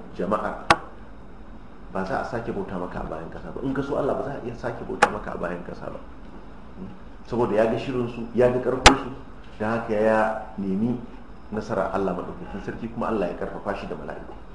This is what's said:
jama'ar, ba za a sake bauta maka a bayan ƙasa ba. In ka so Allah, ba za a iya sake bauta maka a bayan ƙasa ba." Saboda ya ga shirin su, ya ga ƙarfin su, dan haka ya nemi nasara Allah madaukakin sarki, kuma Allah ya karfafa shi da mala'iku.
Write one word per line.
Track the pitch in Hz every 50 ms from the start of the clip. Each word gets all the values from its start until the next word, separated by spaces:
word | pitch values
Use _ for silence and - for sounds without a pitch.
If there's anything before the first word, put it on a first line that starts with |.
| - - -
jama'ar, | - 92 92 107 104 104 104 - - - - - - - - - - - - - - - - - - - - - - - - - - - -
ba | - 95 92
za | - - 110
a | -
sake | - - 117 113 117 98
bauta | 98 95 - 104 90
maka | 90 90 - 104
a | - 80
bayan | 80 80 82 82 -
ƙasa | - 82 80
ba. | 80 - -
In | 135 131
ka | 139 135
so | 139 143
Allah, | 135 143 131 107
ba | - -
za | - - -
a | 107
iya | 117 120
sake | - - 123 - - 120
bauta | - 107 - - 101
maka | 101 104 - - -
a | -
bayan | 90 87 87 87 87
ƙasa | 87 85 - - -
ba." | - - - - - - - - - - - - - - - - - - - 104 - - - - - - -
Saboda | - 120 113 120 104 98
ya | 104 113
ga | 113 120 -
shirin | - 135 127 123 120 113 -
su, | 120 113 104 -
ya | 110 123 123 123
ga | 127
ƙarfin | - 120 123 - - 135 135 131
su, | - 120 - - - - - - - - - -
dan | 107 107 117 117
haka | 113 117 110
ya | 104 107 110 110 110 107 95 - - - - - -
nemi | 98 95 95 98 113 123 123 123 117 - - - - - - - - -
nasara | 104 107 101 - 113 95 92 95 92
Allah | 98 98 92 90
madaukakin | 87 82 - 90 - 90 - - 101 -
sarki, | - - - 117 113 -
kuma | 117 107 87
Allah | 113 107 92 87 90
ya | -
karfafa | 98 95 - 87 - 104 98 -
shi | 101 92
da | 85
mala'iku. | 76 73 80 - - - - - - - - -